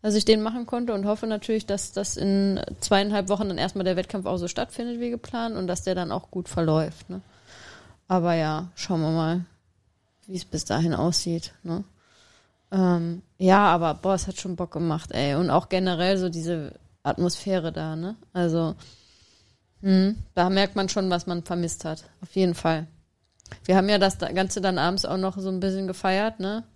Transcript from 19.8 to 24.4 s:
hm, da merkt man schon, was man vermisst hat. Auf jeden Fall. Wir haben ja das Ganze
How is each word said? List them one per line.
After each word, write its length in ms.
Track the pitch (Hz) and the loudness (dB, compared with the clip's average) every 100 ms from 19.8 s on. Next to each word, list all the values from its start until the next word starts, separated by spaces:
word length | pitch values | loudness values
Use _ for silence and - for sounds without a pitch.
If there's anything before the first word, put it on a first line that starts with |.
hm, 360 | 196 190 190 220 - | 4 6 4 0 -6
da 160 | - 180 | 0 2
merkt 260 | 190 196 196 | 4 2 0
man 120 | 190 | -2
schon, 180 | 208 190 | 0 0
was 180 | 175 170 | -2 -2
man 180 | 175 | -6
vermisst 400 | 165 175 170 - 165 | -4 -4 -2 -4 -8
hat. 180 | 156 - _ | -10 -12 _
Auf 140 | 180 | -8
jeden 200 | - 185 | 0 2
Fall. 340 | 170 165 160 160 - _ _ _ _ - - | 2 0 0 -4 -14 _ _ _ _ -20 -14
Wir 120 | - 185 | 2 4
haben 120 | 190 | 6
ja 80 | 208 | 4
das 220 | 196 - | 4 2
Ganze 420 | - 175 | -4 -2